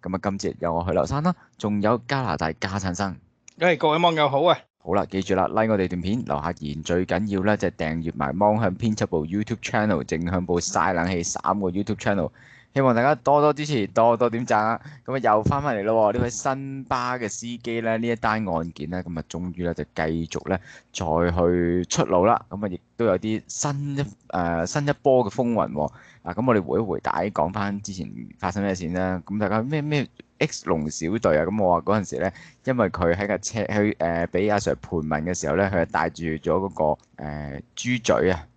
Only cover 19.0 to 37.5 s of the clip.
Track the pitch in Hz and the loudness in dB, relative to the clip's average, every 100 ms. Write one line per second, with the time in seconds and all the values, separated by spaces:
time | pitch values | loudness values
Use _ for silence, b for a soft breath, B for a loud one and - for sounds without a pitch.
19 | 87 82 78 85 90 85 87 82 73 - | -6 -8 -8 -8 -8 -4 -4 -4 -6 -4
20 | 80 82 82 - - 95 B B B - | -2 -2 -4 -6 -2 -4 B B B -6
21 | 87 78 87 85 87 90 87 90 87 - | 0 2 2 4 2 4 2 0 0 -2
22 | - 90 98 117 - 95 101 87 _ _ | 2 4 4 2 -2 -6 -6 -8 _ _
23 | 117 95 110 107 - - 151 143 143 139 | 2 2 0 -4 -6 -4 -4 -2 -4 -4
24 | 143 - _ - 87 85 110 156 143 143 | -4 -8 _ -4 -2 0 -2 -2 -2 0
25 | - 131 123 - 120 113 64 69 73 b | 4 4 4 0 0 0 0 -2 -4 b
26 | b b 85 90 127 110 78 73 110 69 | b b -10 -2 2 2 2 0 0 -2
27 | - - 95 - 82 101 101 101 101 95 | -2 -2 -2 0 -2 0 -4 -4 -8 -10
28 | 64 50 52 - 95 101 101 95 85 90 | -10 -10 -14 -6 -4 -2 -2 -2 -4 -2
29 | 92 92 - 101 104 107 120 151 147 147 | -2 -2 -4 -2 0 0 -2 -4 -2 -2
30 | 123 _ - _ 156 - - 85 76 - | -2 _ -20 _ -4 -4 -2 0 0 -4
31 | 82 110 98 76 82 107 95 87 80 107 | -2 2 4 4 2 2 2 2 2 0
32 | 92 - 90 B B B - 127 101 - | 0 -4 -4 B B B -4 2 0 2
33 | 87 87 101 98 - 113 101 104 104 - | 2 2 0 -2 -4 -4 -2 2 2 2
34 | 82 85 85 90 104 104 90 65 - 87 | -2 0 -2 0 2 2 0 -4 -2 -4
35 | 78 76 78 90 71 80 98 95 82 - | -2 -2 -2 -4 -2 2 2 2 0 0
36 | 80 78 82 78 85 80 95 85 78 76 | -2 -2 -6 -4 0 0 0 -2 0 0
37 | _ - 73 73 73 | _ -14 -10 -10 -10